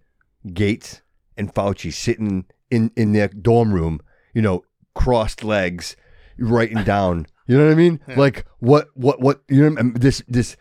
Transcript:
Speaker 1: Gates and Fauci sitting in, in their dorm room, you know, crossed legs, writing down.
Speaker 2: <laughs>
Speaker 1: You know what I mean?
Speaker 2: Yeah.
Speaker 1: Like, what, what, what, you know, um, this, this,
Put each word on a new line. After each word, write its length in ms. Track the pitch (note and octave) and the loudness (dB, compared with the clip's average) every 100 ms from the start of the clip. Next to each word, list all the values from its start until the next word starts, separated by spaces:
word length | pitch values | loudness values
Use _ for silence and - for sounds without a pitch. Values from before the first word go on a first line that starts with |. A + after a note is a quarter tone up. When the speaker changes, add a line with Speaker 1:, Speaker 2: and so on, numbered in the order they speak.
| _ _ _ _ G#2 | _ _ _ _ -12
Speaker 1:
Gates 480 | F2 G2+ - - - _ _ _ - | -4 -2 -2 -8 -20 _ _ _ -12
and 180 | G2 | -8
Fauci 380 | - G2+ F#2+ F2 | -4 -4 -6 -8
sitting 540 | - - A2 G#2+ F#2+ F2+ _ _ | -8 -6 -4 -4 -6 -8 _ _
in, 200 | A#2 A2+ - | -2 -2 -2
in 160 | G#2+ | 0
their 160 | G#2 G2+ | 0 -2
dorm 440 | G2+ F#2 A#2 A2+ | -2 0 2 2
room, 280 | F#2 D#2+ D#2 - _ _ | 0 -2 -6 -12 _ _
you 80 | A#2 | -2
know, 220 | G#2+ F2+ - _ _ | -2 -2 -8 _ _
crossed 500 | - B2+ A#2+ A2 - | -2 0 0 -2 -6
legs, 520 | G#2+ G#2+ F#2 F2 - - _ _ _ - | -4 -2 -2 -6 -12 -18 _ _ _ -8
writing 440 | A2+ A#2 A2+ A2 | -2 0 0 -2
down. 420 | G2 G2+ F#2 E2+ - | 0 0 0 -2 -6
Speaker 2:
<laughs> 40 | _ - | _ 0
Speaker 1:
You 120 | C3 | 4
know 60 | |
what 80 | D3+ | 4
I 20 | |
mean? 240 | D#3 F3 D#3+ - | 4 4 2 -4
Speaker 2:
Yeah. 80 | B2+ | 0
Speaker 1:
Like, 300 | C#3 - - _ | 0 0 -10 _
what, 300 | A#2+ D3 D3 | 2 2 2
what, 260 | C3+ B2+ C3+ | -4 -2 0
what, 220 | B2+ C#3 - | 0 -2 0
you 200 | C#3 D3+ | 4 4
know, 120 | A2+ | 2
um, 140 | B2 | -2
this, 280 | A#2+ C3+ - - | 0 0 0 -2
this, 280 | A#2+ - - | -4 -4 -8